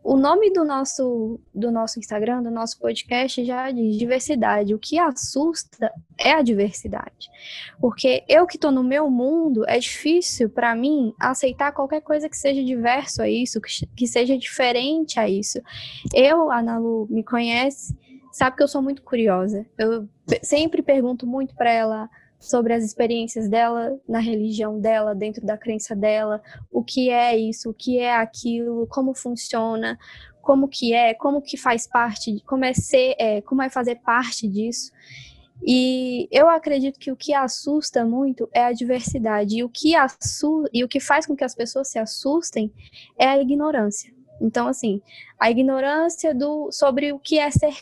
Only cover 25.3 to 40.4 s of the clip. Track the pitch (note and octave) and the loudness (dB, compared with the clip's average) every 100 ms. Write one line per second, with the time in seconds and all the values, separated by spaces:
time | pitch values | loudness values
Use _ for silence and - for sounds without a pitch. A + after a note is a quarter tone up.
25.3 | G#3+ G3+ G#3+ A#3 A3 - G3+ G#3+ G#3+ G#3+ | -6 -6 -4 -4 -6 -6 0 2 2 0
26.3 | G#3+ - - - B3 A#3 C4+ B3+ A#3+ A#3+ | -4 -8 -20 -6 -4 -2 0 2 4 4
27.3 | A3+ A3 A3 A#3 A3 - B3 A#3+ A#3 A3+ | 2 0 -4 -10 -6 -2 0 2 2 0
28.3 | - A#3+ A#3 A#3 A#3 A3+ - C4 C4 B3+ | -4 -4 -2 -2 -4 -4 -2 -2 -4 -8
29.3 | A#3+ - A#3 A3+ A3 A3+ A#3 - - - | -8 -4 -2 -2 -2 -4 -8 -14 -20 -20
30.3 | _ - C4+ C#4 - A#3+ A#3 A#3+ A3+ C#4 | _ 2 4 2 -2 0 4 2 2 -2
31.3 | C#4+ C#4+ C#4 C4 A#3 - A#3+ A#3 G#3 A3+ | -2 -4 -4 0 0 0 0 0 -4 -6
32.3 | G#3 - C4 C4 B3+ - C4 B3+ - A3+ | -6 -4 0 0 -2 2 2 4 2 0
33.3 | G#3 G3+ C4 C4 C4 A#3+ A#3+ - A#3 A#3+ | 0 -2 -2 0 -2 -2 -2 0 2 0
34.3 | - A3 F#3+ A3+ A#3+ - _ - - - | -4 -4 -2 -4 -6 -10 _ -20 -20 -20
35.3 | - _ - - B3+ B3+ B3+ B3+ B3 - | -20 _ -8 2 2 2 0 -2 -4 2
36.3 | C4 D#4+ E4 D#4+ C#4 C4+ - - C4 - | 6 6 6 2 0 0 -4 -8 -8 0
37.3 | C#4+ C4 - C#4+ D4+ - B3 A3+ A#3+ C#4 | 0 0 -4 -2 -2 0 0 0 0 0
38.3 | B3+ A3+ A#3+ B3 A#3+ A#3+ B3+ A#3 C4+ A3 | -2 -2 2 2 0 -2 -2 -2 -4 0
39.3 | G#3 G#3 A3 A#3+ - D4+ E4 C4 - - | 0 0 -2 -4 0 4 4 4 0 -8
40.3 | - | -2